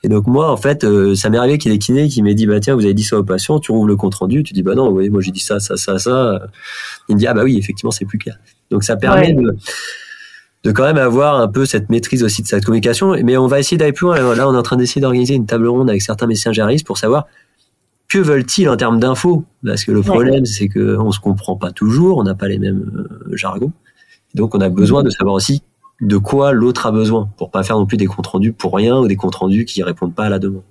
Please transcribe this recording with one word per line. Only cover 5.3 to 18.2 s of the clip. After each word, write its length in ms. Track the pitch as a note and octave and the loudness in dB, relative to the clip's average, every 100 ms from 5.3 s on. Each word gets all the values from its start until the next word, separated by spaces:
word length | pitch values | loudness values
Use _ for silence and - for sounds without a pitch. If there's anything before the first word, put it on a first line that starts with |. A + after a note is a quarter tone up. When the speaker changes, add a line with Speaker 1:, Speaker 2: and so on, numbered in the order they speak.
Speaker 1:
dit 80 | F#2 | -6
ça, 220 | - G#2 | -4 -4
ça, 160 | G2+ F#2+ | -4 -6
ça, 200 | - F#2+ | -4 -2
ça. » 440 | A2 B2+ B2 G2 G2 - - - - - - | 0 0 0 -2 -8 -18 -18 -14 -14 -14 -2
Il 80 | G#2 | 0
me 40 | |
dit, « 40 | A#2+ | 2
Ah 60 | |
bah 100 | A2+ C3 | 2 2
oui, 120 | A#2 | 2
effectivement, 340 | G2+ G2+ A#2 | -2 -6 -6
c'est 120 | - | -6
plus 140 | G2 G#2+ | -6 -6
clair. » 180 | - - _ _ _ | -8 -14 _ _ _
Donc 140 | G#2+ | -2
ça 140 | G2+ G#2+ | -2 0
permet 300 | B2+ A#2 D#3+ | 2 4 4
Speaker 2:
Ouais. 60 | |
Speaker 1:
de, 220 | D3 A#2+ G2+ - - - - - - - - _ _ A2 | 2 0 -2 -10 -12 -12 -16 -18 -20 -20 -20 _ _ -2
de 60 | |
quand 100 | G#2 | 2
même 140 | C3+ D#3 | 2 2
avoir 420 | B2+ B2 D3 C#3 | 2 4 2 2
un 80 | A2 | 2
peu 180 | A2+ C3+ | 0 0
cette 240 | A2 G#2 | -2 0
maîtrise 320 | A2+ - B2+ | -2 0 0
aussi 200 | A2+ G2+ | 0 -2
de 60 | G#2 | -2
sa 120 | G2+ | -2
communication. 560 | G2 A2+ A#2 A#2 F#3+ F#3 | 0 0 0 2 0 2
Mais 140 | A#2+ C3 | 2 4
on 100 | C3 | 4
va 120 | C#3 | 2
essayer 180 | C#3 E3+ | 0 2
d'aller 160 | D3+ | 0
plus 120 | C3+ F3+ | 0 0
loin. 280 | E3 B2+ A#2 | 2 2 2
Là, 120 | C3+ | 2
on 40 | |
est 40 | B2+ | 2
en 60 | |
train 120 | A2+ B2 | 0 0
d'essayer 240 | B2 C#3+ | 0 0
d'organiser 340 | C3+ B2 B2 C#3 | 0 0 0 0
une 100 | G#2+ | 0
table 220 | A2+ A#2 | 0 0
ronde 220 | B2 C3 | 2 0
avec 120 | G2+ | 0
certains 260 | G2+ G#2+ A#2 | -2 -4 -2
médecins 240 | A2 A#2 | -2 -2
généralistes 340 | A2 G#2+ D3 - | 0 0 0 -2
pour 120 | - | -4
savoir 280 | A2 C#3+ - _ _ _ _ _ _ _ _ | 0 0 -2 _ _ _ _ _ _ _ _
que 100 | |
veulent-ils 500 | G3 | 0